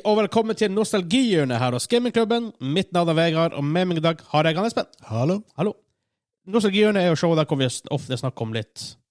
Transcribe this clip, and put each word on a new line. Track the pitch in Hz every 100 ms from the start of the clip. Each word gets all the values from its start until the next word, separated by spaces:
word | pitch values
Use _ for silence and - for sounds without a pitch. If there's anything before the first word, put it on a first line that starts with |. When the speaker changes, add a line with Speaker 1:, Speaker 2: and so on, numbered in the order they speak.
| 214
Speaker 1:
og | 214
velkommen | 202 226 220 -
til | 208
Nostalgihjørnet | 202 202 208 170 247 247 170 135 117
her | 127 123
hos | -
Gamingklubben. | 240 247 226 220 233 226 -
Mitt | 165 170 190 175
navn | 165
er | 160
Vegard, | 170 160 165
og | - 143
med | 175 185
meg | 165
i |
dag | 165 160 -
har | 151 160
jeg | 160
han |
Espen. | 226 233 - _
Speaker 2:
Hallo. | - 113 143 202 - -
Speaker 1:
Hallo. | 202 - _ _ _ _ _ _ 185
Nostalgihjørnet | 220 202 196 214 202
er | 180
jo | 156
showet | 170 160
der | 147
hvor | 143
vi | 131
s-, | - -
ofte | 139 - 127
snakker | 131 - 113
om | 113
litt, | - - - - _